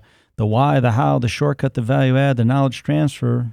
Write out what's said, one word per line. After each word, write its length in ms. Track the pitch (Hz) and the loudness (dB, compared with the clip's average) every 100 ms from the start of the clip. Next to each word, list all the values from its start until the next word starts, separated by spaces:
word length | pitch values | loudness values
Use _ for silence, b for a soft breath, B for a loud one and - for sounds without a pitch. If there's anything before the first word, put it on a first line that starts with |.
| b b b - | b b b -4
the 80 | 107 | 0
why, 340 | 110 139 143 | 2 2 2
the 120 | 123 | 2
how, 280 | 110 147 139 | 0 0 0
the 80 | 120 | -2
shortcut, 460 | - 147 139 135 | -2 -2 -2 -4
the 80 | - | -2
value 340 | 113 139 135 127 | -2 0 2 2
add, 220 | 139 123 | 2 2
the 80 | 117 | 2
knowledge 360 | 139 135 117 | 2 0 -2
transfer 680 | - 147 151 - 123 120 120 | -4 -2 -2 -2 -2 -2 -4